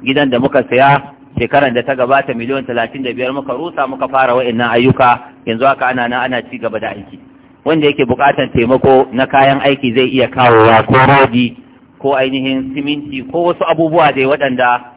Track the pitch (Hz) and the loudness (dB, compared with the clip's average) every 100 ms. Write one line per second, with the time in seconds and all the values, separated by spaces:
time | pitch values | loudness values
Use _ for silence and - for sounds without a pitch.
0 | - 135 143 123 139 139 123 123 139 143 | -2 0 0 0 0 0 0 2 4 2
1 | - - - - 117 139 143 123 117 131 | -2 -20 -12 -6 0 0 2 -2 -4 -2
2 | 123 139 139 117 117 135 131 117 113 139 | 2 0 0 -6 -4 -6 -4 -6 -6 -6
3 | 131 117 127 139 135 127 170 156 135 135 | -10 -6 -6 -6 -6 -8 -8 -6 -6 -4
4 | 131 135 131 123 127 117 120 120 127 127 | -4 0 0 0 -2 -2 0 2 2 4
5 | 127 120 - - - 113 135 135 131 127 | 2 2 -4 -14 -8 0 0 0 -2 -2
6 | 120 123 127 123 117 123 113 107 107 101 | -2 -4 -4 -6 -8 -10 -8 -6 -8 -12
7 | 98 - - - _ _ - 160 147 143 | -16 -20 -20 -20 _ _ -2 2 2 0
8 | 123 127 143 139 127 - 117 131 139 131 | -2 2 2 2 -2 -2 0 2 4 4
9 | - 110 131 139 135 135 139 139 131 117 | 4 -2 0 2 2 2 0 0 0 0
10 | 127 131 120 131 123 113 110 110 110 - | 0 0 -2 2 4 6 6 4 2 2
11 | 127 139 131 120 120 - - _ _ _ | 4 4 2 0 -2 -6 -20 _ _ _
12 | 139 135 135 135 131 135 131 135 143 147 | -2 0 -2 -2 -4 -4 -6 -8 -6 -6
13 | 147 139 120 165 175 170 170 160 160 170 | -8 -12 -8 -4 -2 -2 -2 0 0 2
14 | 147 135 131 147 139 127 123 123 - | 2 2 0 0 -2 0 0 0 -4